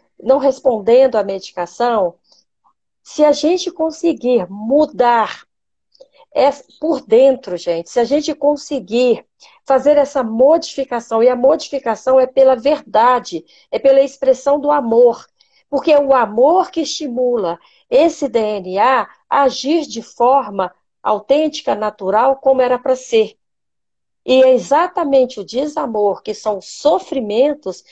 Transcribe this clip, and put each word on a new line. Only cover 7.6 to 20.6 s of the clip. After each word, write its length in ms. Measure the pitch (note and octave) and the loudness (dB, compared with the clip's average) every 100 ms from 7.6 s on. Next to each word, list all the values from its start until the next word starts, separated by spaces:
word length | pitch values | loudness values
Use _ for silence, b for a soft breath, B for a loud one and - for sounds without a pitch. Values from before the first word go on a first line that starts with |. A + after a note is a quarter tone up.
| - E3 E3+ | -6 -6 -4
se 80 | A#3+ | -4
a 40 | |
gente 300 | A#3 C#4+ D4 | 0 0 -2
conseguir 920 | - F#3+ G3 - C#4+ F#3 A3+ B3 A3+ - _ b b _ | -2 -2 -2 -4 -8 -4 -2 0 -2 -6 _ b b _
fazer 320 | C4+ C4+ D4 | 0 2 2
essa 260 | C#4 C#4+ | 0 -2
modificação, 960 | A3+ A3 C4 E4 - - C4+ A#3+ - A3+ | -6 2 2 2 -2 -8 -6 -8 -6 0
e 80 | A#3+ | 0
a 60 | B3 | 2
modificação 840 | B3+ D4+ - C#4 A#3 G#3+ - C4 | 0 0 -4 -8 -6 -6 0 2
é 60 | B3+ | 2
pela 300 | C4 C4 B3+ | 2 4 4
verdade, 920 | A#3+ D4+ - G#3+ - B3+ - E3 - b b | 0 -2 -2 2 2 2 -2 -12 -14 b b
é 60 | - | -2
pela 240 | C4+ C4+ | 2 4
expressão 580 | C#4 - C4 B3+ - D4 | 2 -2 -2 0 0 -2
do 120 | C#4+ | 0
amor, 540 | D4 A#3 A3+ A#3+ A3+ - _ _ _ _ | -2 0 4 4 2 -10 _ _ _ _
porque 220 | C#4 - | -4 2
é 80 | D4 | 2
o 140 | C#4+ | 4
amor 580 | C4 A3 G#3+ C4+ F4+ - | 0 0 2 2 2 0
que 100 | - | -4
estimula 800 | D#4+ - D4+ A#3+ B3+ A#3+ F3+ E3+ b b b | -8 -8 -8 -4 -2 -2 -4 -8 b b b
esse 380 | B3 E4 D#4 C#4+ | 0 0 0 -4
D 120 | A3 | -2
N 400 | G#3+ G#3 F3+ F#3 | -4 -6 -6 -2
A 280 | A3+ C4 - b _ | 0 0 -4 b _
a 140 | - | 0
agir 420 | C#4 - C4 D#4+ D4 | 0 -2 -2 -2 -2
de 160 | A3+ | -12
forma 720 | A3+ _ A#3+ C#4 A#3 G3+ | -16 _ 2 2 0 -6